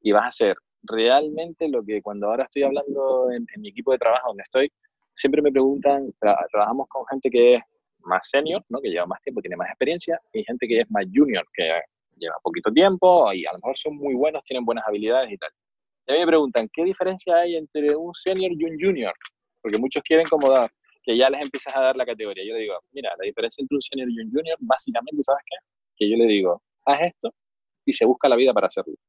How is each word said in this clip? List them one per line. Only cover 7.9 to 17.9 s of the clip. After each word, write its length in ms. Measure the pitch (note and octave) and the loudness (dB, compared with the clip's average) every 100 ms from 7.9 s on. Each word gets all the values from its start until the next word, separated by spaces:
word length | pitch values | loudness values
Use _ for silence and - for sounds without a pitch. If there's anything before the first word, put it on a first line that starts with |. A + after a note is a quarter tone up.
| _ | _
más 280 | F2+ F2+ - | -2 -2 0
senior, 340 | C#3 D#3 F#3+ _ | -2 0 -6 _
¿no? 100 | B2 | -8
Que 100 | B2+ | -4
lleva 160 | E2+ F2+ | -4 -4
más 140 | F2 | -6
tiempo, 200 | - A#2 | -8 -8
tiene 140 | F2 F2 | -10 -8
más 120 | F2+ | -10
experiencia, 500 | - C3 E3+ - E3 _ | -4 -4 -2 -4 -6 _
y 120 | - | -8
gente 240 | - B2 A#2 | -8 -8 0
que 140 | A2+ | 0
es 100 | A2+ | 0
más 140 | G#2+ F#2 | -2 0
junior, 320 | A2 D3 G2 - | 2 2 0 -6
que 100 | - E2 E2 - _ _ _ | -4 -2 -2 -6 _ _ _
lleva 180 | E2 D#2 | -10 -8
poquito 280 | F#2 E2+ G#2+ | -8 -4 0
tiempo, 600 | A#2+ G3 F#3 F3+ F3+ A2+ | 4 4 4 6 6 4
y 120 | F#2+ | 0
a 60 | D2 | -8
lo 40 | F2+ | -8
mejor 200 | A2 C3 | -8 -8
son 180 | D3+ D3 | -10 -8
muy 160 | C#3+ | -4
buenos, 300 | B2+ D3+ D3+ | 0 -2 -2
tienen 200 | _ B2+ | _ -6
buenas 200 | A#2 A#2 A2 | -4 -4 -4
habilidades 440 | G#2 A2 B2+ A#2+ | -4 0 0 -2
y 60 | G2+ | -8
tal. 120 | D#2 _ _ _ _ _ - | -14 _ _ _ _ _ -2
Y 40 | |
a 40 | |
mí 40 | D3+ | 0
me 60 | E3+ | 4
preguntan, 420 | D#3+ C#3 A#2 A2 | 4 2 -2 -4
"¿Qué 120 | - | -4
diferencia 500 | F3 F#3+ F#3 F#3 F#3 E3+ | -4 -2 -4 -4 0 2
hay 180 | F3 | 2
entre 400 | E3+ D#3 D#3 D3 | -4 -6 -2 0